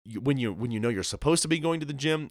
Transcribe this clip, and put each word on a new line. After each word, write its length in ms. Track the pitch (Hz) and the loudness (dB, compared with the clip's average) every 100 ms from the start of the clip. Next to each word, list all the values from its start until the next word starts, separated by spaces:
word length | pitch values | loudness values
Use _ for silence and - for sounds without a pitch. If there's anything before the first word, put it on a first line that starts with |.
you, 160 | - 107 | -10 -2
when 180 | 131 139 | 0 2
you, 140 | 117 | 0
when 180 | 90 120 | 0 -2
you 100 | 110 | 0
know 80 | 117 | 0
you're 140 | 101 | 0
supposed 400 | 92 95 151 165 | -2 0 2 2
to 60 | 160 | 2
be 100 | 165 | 0
going 220 | 160 165 | 0 -2
to 60 | 147 | -4
the 60 | |
gym, 380 | 143 151 156 151 | -2 0 0 -2